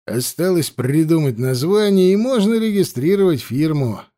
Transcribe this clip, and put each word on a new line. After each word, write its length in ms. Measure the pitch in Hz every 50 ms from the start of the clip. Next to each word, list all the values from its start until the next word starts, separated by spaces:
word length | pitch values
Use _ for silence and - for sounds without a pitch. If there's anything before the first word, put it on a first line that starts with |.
| _
«Осталось 640 | - 104 123 123 - - - 170 190 185 170 139 -
придумать 680 | - - - 131 143 160 160 156 165 160 151 135 117 110
название, 760 | 127 131 131 123 143 175 202 214 208 202 196 190 185 185 196
и 20 |
можно 440 | 208 226 262 269 233 190 214 226 226
регистрировать 840 | 220 220 202 202 170 - - 127 131 165 202 196 196 185 160 120
фирму. 600 | - - 113 139 156 160 156 147 135 117 101 90 - _ _